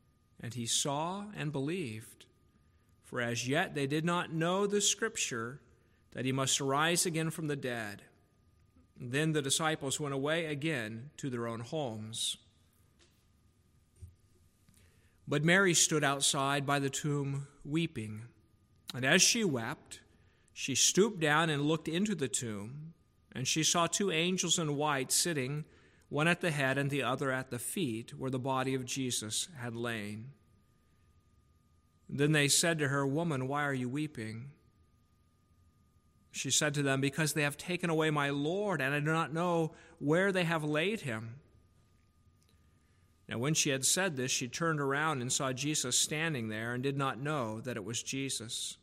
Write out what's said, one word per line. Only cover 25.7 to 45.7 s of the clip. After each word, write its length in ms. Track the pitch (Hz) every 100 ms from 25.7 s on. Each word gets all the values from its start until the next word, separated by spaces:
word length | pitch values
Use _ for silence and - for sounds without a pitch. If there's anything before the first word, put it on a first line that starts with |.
| - - _ -
one 180 | 139 160
at 140 | 175
the 100 | 175
head 260 | 147 135 135
and 140 | 139
the 100 | 143
other 300 | 117 127 139
at 180 | 127 131
the 80 | 120
feet, 560 | - - 151 110 123
where 160 | 139 131
the 80 | 131
body 380 | 131 131 131 131
of 100 | 123
Jesus 640 | - 127 117 110 - - 156
had 180 | 120 117
lain. 560 | 120 113 104 107 123 147 _ _ _ _ _ _ _ _ _ _ _ _ _ _ _ _ -
Then 260 | 131 147
they 140 | 151 143
said 300 | - 170 165
to 120 | 147
her, 180 | 139 139
"Woman, 400 | 139 170 139 131
why 160 | 143
are 100 | 143
you 160 | 135 123
weeping?" 640 | 135 151 135 110 110 135 - _ _ _ _ _ _ _ _ _ _ _ _ _ _ _ _ _
She 220 | - 139
said 240 | - 151 147
to 80 |
them, 180 | 139 135
"Because 320 | 139 139 156
they 80 | 160
have 160 | 147 147
taken 320 | - 180 175
away 220 | 160 156
my 180 | 151 139
Lord, 500 | 143 147 190 208 170
and 140 | 135
I 60 | 147
do 80 | 147
not 260 | 160 143
know 400 | 156 175 170 160 - - -
where 340 | 143 160 196
they 120 | 185
have 200 | 170 165
laid 380 | 151 151 175 220
him." 380 | 143 110 113 127 - _ _ _ _ _ _ _ _ _ _ _ _ _ _ _ _ _ -
Now, 120 | 107
when 160 | 131 156
she 160 | 156
had 120 | 135
said 320 | 131 - 190 139
this, 140 | 127
she 180 | - 127
turned 320 | - 165 156
around 440 | 139 139 156 139
and 100 | 120
saw 180 | - 135
Jesus 460 | 127 139